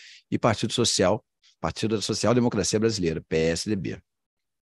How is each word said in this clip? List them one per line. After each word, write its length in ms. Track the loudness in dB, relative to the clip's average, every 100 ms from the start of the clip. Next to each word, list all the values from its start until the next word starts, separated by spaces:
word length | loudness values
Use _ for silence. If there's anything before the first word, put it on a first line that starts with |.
| -20 -20 _
e 80 | 0
Partido 320 | 2 2 -2
Social, 500 | 0 0 2 2 2 -4 _ _ _
Partido 380 | -6 -4 -2 -2
da 40 |
Social 320 | -2 0 2
Democracia 460 | 2 2 0 0 0
Brasileira, 420 | 0 0 -2 -2 -2
P 80 | 0
S 340 | 0 0 -2
D 60 | -4
B. 260 | -4 -8 -14 _ _ _ _ _ _